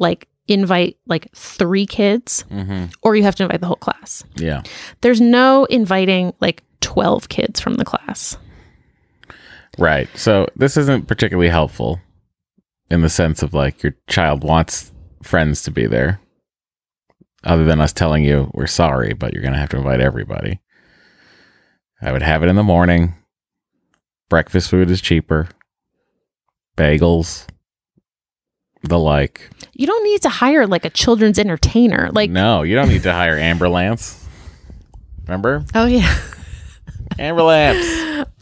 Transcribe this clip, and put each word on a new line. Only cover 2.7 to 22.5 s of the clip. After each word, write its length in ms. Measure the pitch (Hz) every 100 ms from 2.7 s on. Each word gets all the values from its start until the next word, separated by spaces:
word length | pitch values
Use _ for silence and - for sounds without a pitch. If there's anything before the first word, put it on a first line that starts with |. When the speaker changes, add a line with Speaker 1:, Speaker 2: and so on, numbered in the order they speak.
| 98 90 -
Speaker 1:
or 120 | 226
you 80 | 214
have 140 | 202 180
to 80 |
invite 160 | 185 -
the 80 | 175
whole 80 | -
class. 480 | - - - - -
Speaker 2:
Yeah. 280 | - 82 71 - - - -
Speaker 1:
There's 180 | 240 233
no 460 | 233 247 262 269 277
inviting, 680 | 254 202 190 190 185 180 -
like, 240 | 196 - _ _
twelve 480 | - - 175 - -
kids 320 | - - -
from 140 | -
the 100 | -
class. 520 | - - - - - - - - _ _ _ _ _ _ - - - - _ -
Speaker 2:
Right. 300 | 85 73 64
So 320 | - - 101 90
this 220 | - 135 151
isn't 320 | 139 131 -
particularly 400 | - 107 90 87
helpful 520 | 85 76 - 57 87 - _ _ _ _ _ _ _ -
in 100 | 85
the 80 | 82
sense 340 | - 82 80
of, 120 | 73
like, 280 | 73 69 -
your 120 | 76 - -
child 360 | - 80 73
wants 480 | 73 80 82 - - - - -
friends 400 | - 87 78 71
to 60 | -
be 140 | 69 57
there, 340 | 57 69 98 _ _ _ _ _ _ _ _ _ _ _ _
other 200 | - 85
than 160 | 80 78
us 120 | 76
telling 300 | - 82 78
you, 260 | 73 71 69
"We're 120 | - 69
sorry, 460 | - 82 67 55
but 180 | 55 60
you're 100 | 50
gonna 160 | 60 67
have 120 | 71
to 60 | 65
invite 220 | 67 65
everybody." 600 | 65 62 50 50 50 - _ _ _ _ _ _ _ _ _ _ _ _ _ _
I 100 | 52
would 100 | 65
have 200 | 76 78
it 60 |
in 80 | 85